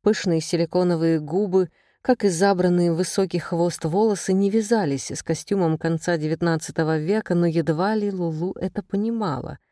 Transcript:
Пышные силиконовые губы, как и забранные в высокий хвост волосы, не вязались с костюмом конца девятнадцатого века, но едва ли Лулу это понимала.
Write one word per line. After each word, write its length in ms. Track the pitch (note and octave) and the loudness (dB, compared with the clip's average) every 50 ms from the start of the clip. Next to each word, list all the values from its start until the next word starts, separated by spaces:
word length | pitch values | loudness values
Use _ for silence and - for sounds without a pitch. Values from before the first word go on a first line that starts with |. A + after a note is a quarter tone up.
Пышные 380 | _ G#3 G#3+ - - F#3+ E3+ D#3+ | _ 2 0 2 0 0 0 0
силиконовые 800 | D#3 - - D#3+ E3+ E3 - F3+ F3+ F3+ F3 D#3+ E3 E3 E3 D#3 | 0 -2 0 0 0 0 0 0 2 2 2 2 2 2 2 0
губы, 500 | D3+ D3 D#3+ F#3+ G#3+ F#3+ F3 F#3+ F#3 D#3 _ _ _ _ _ _ | -2 -2 -2 -2 0 2 2 0 0 0 _ _ _ _ _ _
как 220 | - - B3 - - | 0 0 0 2 2
и 60 | G3+ | 0
забранные 640 | F3 D#3+ G3 G3+ G3 F3 F3+ F3+ F3+ F3 F3 E3+ E3 | 2 4 2 2 4 4 4 4 4 4 2 2 2
в 40 | |
высокий 420 | D#3+ F#3 - - - F#3+ F3 - E3+ | 0 -2 -2 0 -2 0 0 -2 -6
хвост 440 | - - F3+ E3 F3 F3 E3 - - | -4 -4 -2 0 0 0 -2 -2 -4
волосы, 480 | D#3+ D#3+ G3 A3+ A3 G3+ - - - | -2 0 2 2 2 0 -2 0 0
не 180 | F#3 F#3+ G3+ G3 | 2 2 2 2
вязались 640 | G3+ A3+ G#3+ G#3 A#3 A3 F#3+ D3 C#3 C3 - - | 2 0 2 2 2 2 2 0 -2 -2 -4 -8
с 100 | - - - | -10 -8 -4
костюмом 540 | - D#3+ - - - G3+ G3 F3 D#3+ D#3+ | -4 -4 -4 -2 -4 0 0 2 0 0
конца 400 | D#3 - E3 E3 D#3+ - - F3 | 0 0 -2 -2 0 0 0 0
девятнадцатого 800 | D#3+ D3+ D#3 D#3+ D#3+ E3+ E3+ E3 D#3+ - - - - D#3+ D#3 D#3+ | 0 0 -2 -2 0 0 0 0 0 -4 -6 -4 -2 0 0 0
века, 380 | D#3 D3+ E3 G#3 A3 - - F3+ | -2 0 0 -2 -2 0 0 0
но 100 | F3 E3+ | 2 2
едва 500 | E3+ D#3 E3+ D3 D#3 D#3 D3+ F#3 G#3 A3 | 2 2 0 0 0 0 0 0 0 0
ли 140 | G#3+ G#3 G3+ | 0 -2 -2
Лулу 420 | G3 F#3 F3 E3 D#3 D#3 E3+ F#3+ - | -4 -4 -4 -4 -2 -4 -4 -6 -4
это 300 | - - F#3+ _ - - | -4 -6 -6 _ -8 -8
понимала. 760 | _ - G3 G#3 A3+ A#3 A3+ G#3+ F3 C#3 B2+ B2 - C3 - _ _ | _ -4 -2 -2 -2 -2 -2 -2 -2 -4 -4 -6 -10 -12 -14 _ _